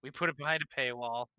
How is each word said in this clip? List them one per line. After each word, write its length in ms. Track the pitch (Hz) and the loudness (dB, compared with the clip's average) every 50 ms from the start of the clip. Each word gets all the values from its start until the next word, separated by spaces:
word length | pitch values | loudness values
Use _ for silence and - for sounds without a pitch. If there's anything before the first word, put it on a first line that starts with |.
| - | -14
We 80 | 135 | -12
put 180 | - - 175 165 | -2 0 0 0
it 80 | 147 | 0
behind 240 | 139 143 151 160 156 | 0 0 2 2 2
a 180 | 147 - - - | 0 -2 0 0
paywall. 460 | 131 123 120 120 120 117 117 120 120 - _ | 0 0 0 -2 -2 -2 0 -2 -2 -4 _